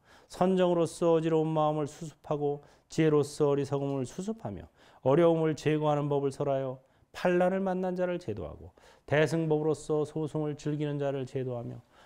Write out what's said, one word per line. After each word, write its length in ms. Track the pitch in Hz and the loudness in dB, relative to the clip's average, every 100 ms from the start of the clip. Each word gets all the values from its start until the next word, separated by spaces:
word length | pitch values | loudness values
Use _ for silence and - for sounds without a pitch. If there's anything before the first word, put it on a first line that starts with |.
| _ - - | _ -20 -10
선정으로서 840 | - 185 185 180 170 160 - 170 | 0 2 4 4 4 0 2 4
어지러운 340 | 165 160 160 160 | 4 4 2 2
마음을 400 | 160 151 156 151 | 2 0 0 -4
수습하고, 760 | - 160 - - 151 143 143 - _ _ | -8 -14 -12 -6 -2 -2 -4 -10 _ _
지혜로서 600 | - 160 151 139 - 147 | 2 4 4 2 2 2
어리석음을 560 | 143 135 139 139 139 123 | 2 0 -2 -2 -4 -6
수습하며, 560 | - 190 220 113 92 80 _ - - | -6 -8 -6 -8 -10 -14 _ -20 -4
어려움을 540 | 131 147 170 160 160 147 | 2 6 6 4 2 0
제거하는 520 | 151 156 151 147 143 | 0 0 2 0 0
법을 220 | 143 139 | 0 0
설하여 480 | - 143 135 135 131 _ _ _ | -2 -2 -2 -2 -8 _ _ _
판란을 480 | - 180 180 180 190 | -4 0 2 2 0
만난 360 | 190 185 185 180 | -2 -2 -4 -2
자를 240 | 180 175 | -4 -4
제도하고, 520 | - 107 76 78 80 - - _ - | -6 -8 -8 -12 -18 -20 -20 _ -2
대승법으로서 960 | 147 156 165 160 151 156 147 - 151 147 | 2 2 2 0 0 0 -2 -2 -2 -2
소승을 500 | 156 151 156 151 147 | -4 -6 -4 -4 -6
즐기는 420 | 147 147 147 143 | -4 -4 -2 -2
자를 260 | 143 135 127 | -2 -4 -4
제도하며, 500 | 135 127 120 120 120 - _ | -6 -6 -6 -8 -12 -18 _